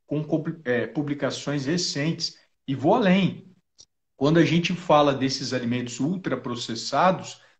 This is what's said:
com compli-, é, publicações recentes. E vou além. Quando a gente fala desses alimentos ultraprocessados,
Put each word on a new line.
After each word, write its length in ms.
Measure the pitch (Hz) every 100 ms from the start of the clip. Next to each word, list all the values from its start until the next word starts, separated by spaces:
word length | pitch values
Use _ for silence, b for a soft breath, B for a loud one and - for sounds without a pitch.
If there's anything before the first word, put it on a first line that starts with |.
| _
com 180 | 147
compli-, 360 | 151 160 156 -
é, 220 | 123 120 110
publicações 800 | - 143 143 131 - - 147 131
recentes. 720 | 175 175 143 151 165 - b b _ -
E 80 |
vou 200 | 131 143
além. 520 | 233 202 190 175 - - _ _ _ - _ _ _
Quando 220 | 139 165
a 60 |
gente 280 | 147 165 170
fala 420 | 180 - 151 147
desses 380 | 135 131 127 127
alimentos 480 | 123 120 123 120 -
ultraprocessados, 1400 | 135 190 - 123 120 120 - 110 - 139 160 165 - - b b